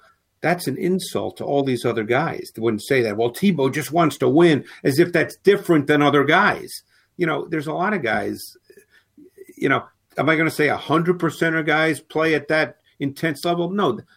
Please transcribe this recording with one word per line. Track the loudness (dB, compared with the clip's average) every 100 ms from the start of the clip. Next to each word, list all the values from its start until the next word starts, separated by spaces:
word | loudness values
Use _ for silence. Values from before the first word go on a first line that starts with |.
| _ _ _ _
"That's | -2 -2 -4
an | -4
insult | -2 -2 -4 -6 -6 -8
to |
all | -2 -2
these | 0 -2 -2
other | -2
guys." | -2 -2 -2 -6 -12
They | -4
wouldn't | -2 -2
say | 0 0
that. | 0 0
"Well, | -2
Tebow | 2 2 2 0
just | -2 -2
wants | 2 2 2
to | 2
win," | 6 6 4 -2 -4
as | 0 2
if | 2
that's | 2 -2 2
different | 4 4 4 2 4
than | 4
other | 4 4
guys. | 4 4 2 0 -8 -16 -20 _ _ -4
You | -2
know, | -2 -4
there's | -6 -4
a |
lot | -4 -2
of | -2
guys, | -2 -2 -2 -8 -12 -20 _ -20 _ _ _ -20 -20 -20 -20 -4
you | 0
know, | 0 -4 _ _ -4
am | 0
I |
gonna | 0 0
say | 0 -2
a | -2
hundred | -2 0 0 -2
percent | -4 -2 -2
of | 0
guys | 0 0 0 -2
play | -6 -2 0
at | 0 0
that | -2 -2 -6 _ _
intense | -8 -4 -4 -4
level? | -4 -2 -2
No, | -2 -2 -2 -10